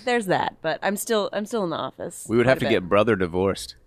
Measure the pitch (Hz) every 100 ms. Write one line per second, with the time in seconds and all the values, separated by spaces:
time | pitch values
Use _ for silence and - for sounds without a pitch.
0 | 254 240 196 147 - - 160 156 196 202
1 | - 226 196 - 208 226 185 147 131 -
2 | 127 - - 113 120 131 120 107 90 98
3 | 110 104 90 90 95 92 - -